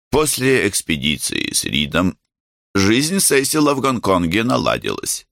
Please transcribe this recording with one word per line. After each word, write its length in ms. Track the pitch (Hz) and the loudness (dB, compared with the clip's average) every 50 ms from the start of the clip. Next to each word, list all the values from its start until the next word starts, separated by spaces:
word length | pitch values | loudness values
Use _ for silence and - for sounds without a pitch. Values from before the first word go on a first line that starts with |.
| _ _ | _ _
После 560 | - 139 156 147 - - 127 131 131 123 87 | 0 0 2 0 0 0 2 2 2 2 2
экспедиции 840 | 104 92 - - - 82 71 64 73 76 - - - - 50 - - - | 0 -2 -2 -4 -4 -4 -2 0 -2 -2 -2 -4 -6 -4 -4 -4 -4 -4
с 120 | - - | -4 -4
Ридом 520 | - 52 69 76 69 71 82 90 92 - - _ _ _ _ _ _ _ _ _ _ - | -2 -2 -2 -2 0 0 0 0 0 -2 -4 _ _ _ _ _ _ _ _ _ _ -2
жизнь 460 | 98 98 98 110 123 143 156 190 196 | 0 2 2 2 2 0 0 0 0
Сесила 540 | 180 - 151 139 135 135 - 156 151 147 143 | 2 2 2 2 2 0 0 2 2 2 2
в 60 | 135 | 2
Гонконге 640 | 123 139 131 110 - 98 95 87 87 82 82 107 113 | 0 0 0 0 0 0 2 2 2 2 0 0 0
наладилась. 840 | 123 127 123 - 58 58 60 - 50 50 - - - - - - _ | 0 0 0 0 0 -2 -2 -2 -4 -6 -6 -6 -8 -8 -8 -10 _